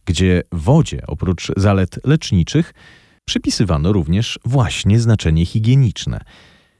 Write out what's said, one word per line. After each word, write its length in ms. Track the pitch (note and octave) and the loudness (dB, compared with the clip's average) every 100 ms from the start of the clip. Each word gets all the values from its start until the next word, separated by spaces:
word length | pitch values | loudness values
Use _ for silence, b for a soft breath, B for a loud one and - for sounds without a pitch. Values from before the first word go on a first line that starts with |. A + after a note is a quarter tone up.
gdzie 380 | - D#2+ F#2 F2+ - | -4 0 2 2 -2
wodzie, 520 | E2+ D2+ D#3 C#3 C#2+ - | -4 2 2 2 -4 -10
oprócz 440 | E2 E2+ E2+ - - | -6 -4 -4 -4 0
zalet 420 | G2+ G2 F#2 - | 2 2 0 -4
leczniczych, 720 | C3 D#3+ - F#2+ E2 A3 - - b b b b | -2 0 2 0 2 0 -2 -8 b b b b
przypisywano 680 | - - C#4+ - G2 D2+ E2+ | -6 -4 -2 -2 0 0 2
również 460 | G#2 D2+ F#2 A#2 - | 0 0 -2 -2 -6
właśnie 540 | A#2+ C3+ F#2+ - - A2+ | -2 0 0 0 2 2
znaczenie 460 | A2+ A2 D#2+ D#2+ | 2 2 2 0
higieniczne. 760 | F2 A2 A2 C3+ A#2+ - - - - b b b b | 0 0 2 4 2 -2 -8 -8 -12 b b b b